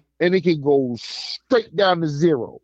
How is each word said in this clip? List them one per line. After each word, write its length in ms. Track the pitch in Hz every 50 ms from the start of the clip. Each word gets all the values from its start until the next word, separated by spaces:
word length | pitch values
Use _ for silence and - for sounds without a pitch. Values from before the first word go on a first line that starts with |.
| - _ _ _
and 160 | 160 180 180
it 60 | 190
could 220 | 160 180 170 151 139
go 320 | 143 143 139 135 123 120 113
straight 760 | - - - - - - - - _ _ 262 233 220 - -
down 260 | 170 202 190 180 170
to 60 | 165 156
zero 520 | 143 143 165 175 156 127 110 - 62 62